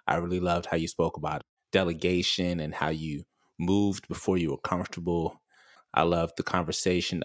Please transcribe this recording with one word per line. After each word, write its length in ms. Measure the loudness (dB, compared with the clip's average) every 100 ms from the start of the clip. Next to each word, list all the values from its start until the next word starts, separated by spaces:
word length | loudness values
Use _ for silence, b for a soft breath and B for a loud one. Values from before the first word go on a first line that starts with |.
| 0
I 100 | 0
really 240 | 0 0
loved 260 | 2 0 0
how 100 | -2
you 100 | 0
spoke 280 | 0 0 0
about 240 | -4 -6 -8 _ _
delegation 880 | 2 2 0 2 2 2 0 0 -2
and 140 | -4
how 140 | -4 -2
you 360 | -2 -4 -6 -10 _ _ -4
moved 500 | 2 4 2 0 -6
before 300 | -4 0 2
you 120 | 0
were 80 | -2
comfortable. 840 | -2 -2 -4 -6 -2 0 -2 -6 _ b b b _
I 80 | 2
loved 320 | 2 2 0 -2
the 60 |
conversation 800 | -2 0 0 -2 2 2 0 -2